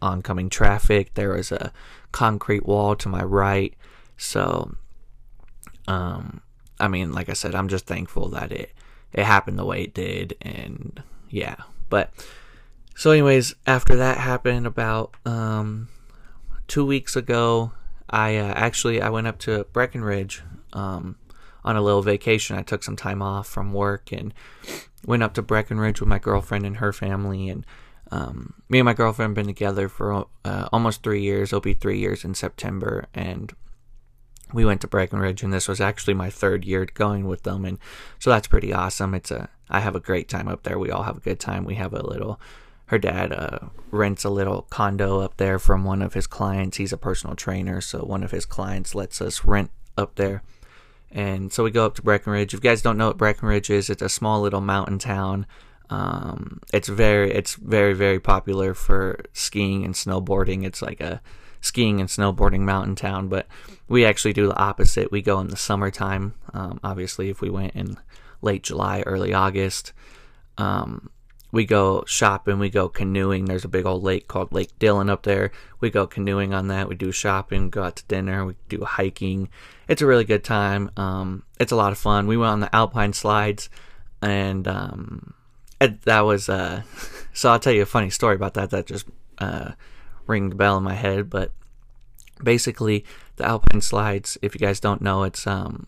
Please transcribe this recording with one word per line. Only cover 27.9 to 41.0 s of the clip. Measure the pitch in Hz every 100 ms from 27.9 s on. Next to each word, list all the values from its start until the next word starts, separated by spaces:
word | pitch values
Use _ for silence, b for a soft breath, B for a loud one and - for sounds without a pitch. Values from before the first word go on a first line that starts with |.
| B -
um, | 85 64 62 60 - -
me | 127
and | 120
my |
girlfriend | 113 113 107 110
have | 104
been | 101
together | 95 101 98 95
for, | - 104 101 - - 101
uh, | 95 95
almost | 113 113 -
three | 110 104
years. | 101 101 98
It'll | 101
be | 101
three | 101 98 101
years | 98 95
in | 92 95
September, | 95 - 95 95 107 - -
and | - 87 - 104 - - - - - - _ - - -
we | 117 107
went | 95
to | -
Breckenridge, | - 92 98 95 92
and | 98
this | 95 -
was | 95
actually | 101 - -
my | 95 92
third | - 98 95 92
year | 92 92
going | - 104 101 98
with | 92
them, | 92 95 92
and | 95 B B B B
so | 127
that's | 110 -
pretty | - 98
awesome. | 98 92 - 95 92
It's | -
a, | 60 - - -
I | 98
have | 104 92
a |
great | - 90 -
time | 92 98
up | 90
there. | - 95
We | -
all | 92